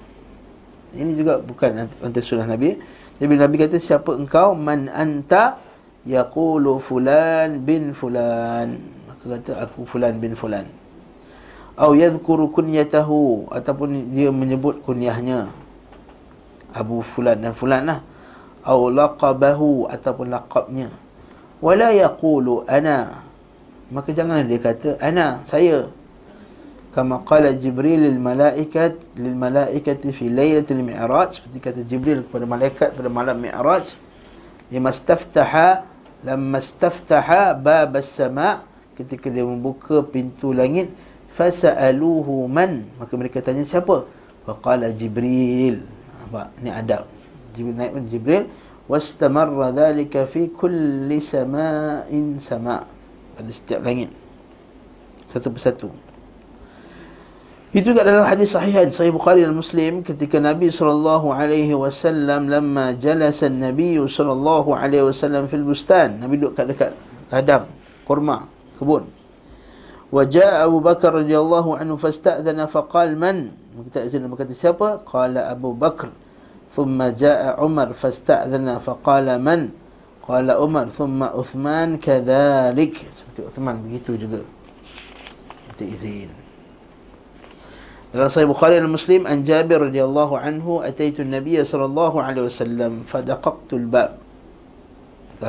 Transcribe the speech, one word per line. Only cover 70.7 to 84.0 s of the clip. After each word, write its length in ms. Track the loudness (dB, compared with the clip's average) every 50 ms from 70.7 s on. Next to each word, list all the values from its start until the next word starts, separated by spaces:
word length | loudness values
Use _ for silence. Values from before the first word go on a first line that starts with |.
| 2 4
Bakar 420 | 4 4 4 4 4 4 4 2
radhiyallahu 540 | 2 2 2 2 2 4 2 2 2 0 -2
anhu 240 | -4 -4 -6 -6 -4
fasta'dhana 720 | -4 -4 -4 0 0 0 0 0 -2 -4 -4 -2 -4 -2
faqal, 480 | -2 -4 -4 0 0 0 2 2 0 -2
"Man?" 320 | -2 -2 -2 -2 -6 -8 -12 -18 -20 -20 -20
Maka 240 | -18 -18 -10 -8 -6
tak 40 | -6 -4
izin, 160 | -6 -6 -6 -6
berkata, 240 | -8 -8 -10 -10 -8
"Siapa?" 480 | 0 0 0 2 2 0 -2 -2 -4 -8
Qala 480 | -6 -2 0 0 0 0 -2 -4 -4
Abu 240 | -6 -6 -6 -8 -4
Bakr. 340 | -2 -2 -2 -2 -4 -8 -12 -14 -18 -20 -20 -20 -20 -20 -20 -20 -20 -20 -8
Thumma 400 | -4 -2 -2 0 0 0 0 0
jaa 480 | 0 2 4 4 4 4 2 -2 0 0
Umar 320 | 0 0 2 0 0 -2
fasta'dhana 880 | -2 -4 -4 -4 -4 -2 2 2 2 2 2 -2 -4 -4 -2 -4 -4 -6
faqala, 560 | -6 -8 -8 -2 2 2 4 4 4 2 0 0
"Man?" 380 | 2 2 2 0 0 -4 -8 -14 -20 -20 -20 -20 -20 -20 -20 -18 -8
Qala 320 | -2 -2 0 2 2 2 2 2
Umar. 240 | 2 2 0 -2 -2
Thumma 480 | -4 -6 -4 -4 -2 -2 -2 -2 -4
Uthman 640 | -6 -8 -6 -8 -6 -4 -2 -2 0 0 -2 -2 -2
kadhalik. 960 | 0 2 2 2 2 2 4 4 4 4 4 4 2 2 2 2 0 0 -2 -8 -16 -20
Seperti 320 | -20 -20 -20 -18 -16 -14 -14
Uthman 400 | -14 -10 -8 -6 -6 -6 -6 -10
begitu 320 | -10 -12 -10